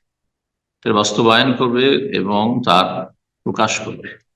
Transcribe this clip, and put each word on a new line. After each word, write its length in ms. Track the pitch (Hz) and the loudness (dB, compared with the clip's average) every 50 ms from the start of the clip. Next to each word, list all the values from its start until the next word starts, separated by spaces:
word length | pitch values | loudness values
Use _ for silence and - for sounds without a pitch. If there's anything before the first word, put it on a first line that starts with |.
| _ _ _ _ _ _ _ _ _ _ _ _ _ _ _ _ - | _ _ _ _ _ _ _ _ _ _ _ _ _ _ _ _ -2
এর 80 | 117 110 | 0 0
বাস্তবায়ন 580 | 104 104 - - - 123 117 113 117 127 131 120 | 2 0 0 0 2 2 4 4 4 4 2 0
করবে 340 | - 131 120 120 123 127 139 143 147 - - - | 0 0 0 0 2 2 2 2 0 -2 -4 -4
এবং 440 | 98 92 95 104 101 107 117 127 123 - | -4 -2 -2 0 0 0 0 -2 -2 0
তার 480 | - 87 90 92 92 92 92 - - - _ _ _ _ _ _ | 2 2 2 2 0 -4 -8 -10 -12 -16 _ _ _ _ _ _
প্রকাশ 360 | 95 95 - 110 - - - | -8 -2 -2 0 0 -2 -4
করবে। 380 | - - - - - - - - _ _ _ | -6 -10 -12 -12 -14 -16 -18 -20 _ _ _